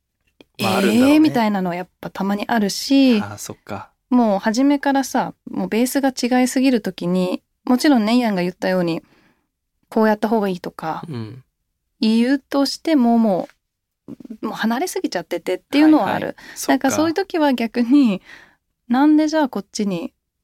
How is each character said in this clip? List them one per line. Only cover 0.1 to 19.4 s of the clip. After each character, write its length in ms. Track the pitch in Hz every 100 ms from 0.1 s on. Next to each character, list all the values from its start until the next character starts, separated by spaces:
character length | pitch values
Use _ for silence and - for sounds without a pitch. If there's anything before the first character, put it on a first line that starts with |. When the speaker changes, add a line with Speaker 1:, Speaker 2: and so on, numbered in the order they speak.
| _ _ _ _ -
Speaker 1:
ま 160 | -
あ、 20 | -
あ 40 |
る 60 | 196
ん 20 |
だ 40 |
ろ 120 | 220 262
う 20 |
ね。 60 |
Speaker 2:
「え 20 | 311
ー」 40 |
み 100 | 311
た 140 | 240 214
い 40 |
な 120 | 202
の 80 | 185
は 60 | 175
や 80 |
っ 40 | 180 -
ぱ 100 | 175
た 140 | -
ま 100 | 196
に 100 | 202 208
あ 120 | 233
る 100 | 202
し、 520 | - - 277 269 226
Speaker 1:
あ 40 |
ー、 140 | 104 104
そ 160 | -
っ 20 | 104
か。 260 | - 101 - _ -
Speaker 2:
も 260 | 247 226 196
う 20 |
初 240 | 226 220
め 140 | 277 285
か 140 | 285
ら 120 | 277
さ、 300 | 262 254 170 - -
も 160 | - 185
う 20 |
ベ 160 | 208
ー 20 | 254
ス 140 | 277
が 80 | 269
違 340 | 262 240 247
い 40 | 254
す 120 | 269
ぎ 100 | 262
る 100 | 247
と 120 | 196
き 140 | 180 175
に、 360 | 180 180 - _ _
も 140 | - 254
ち 100 | 311
ろ 100 | 262
ん 60 |
ね、 120 | 208 240
イ 80 |
ア 60 | 240
ン 40 |
が 80 | 190
言 80 | 180
っ 40 |
た 140 | - 190
よ 120 | 185
う 40 |
に、 180 | 170 165 - _ _ _ _ _ _ _ _
こ 140 | -
う 60 | 220
や 60 |
っ 40 | 214
た 100 | 214
方 120 | 226
が 80 | 202
い 60 |
い 60 | 180
と 100 | -
か、 340 | - 160 160 175
Speaker 1:
う 40 |
ん。 320 | 127 110 123 - _ _ _ _ -
Speaker 2:
言 340 | 220 226 240
う 40 | 277
と 280 | - 277 277
し 160 | -
て 140 | - 311
も、 220 | 240 233
も 300 | 226 175 - _ _ _ _ _ - - - 220
う、 60 | 220
も 40 |
う 40 |
離 260 | - 220 233
れ 80 | 359
す 120 | 392
ぎ 100 | -
ち 60 | 180
ゃ 40 |
っ 40 |
て 140 | 175 175
て 180 | - 185
っ 20 |
て 200 | - 277
い 40 |
う 60 | 311
の 100 | 302
は 160 | 196
あ 40 | -
る。 80 | -
Speaker 1:
は 40 |
い 20 |
は 80 | -
い。 140 | - -
そ 80 |
っ 20 | -
か。 40 |
Speaker 2:
な 20 | 269
ん 20 |
か 120 | 269
そ 140 | 233
う 40 | 320
い 20 |
う 20 |
時 240 | 320 392 349
は 140 | 294
逆 300 | 247 226 -
に、 380 | 233 285 254 180 - - - _ _ _ -
「な 180 | 240 294
ん 100 | 302
で 120 | 311
じ 100 |
ゃ 60 | 311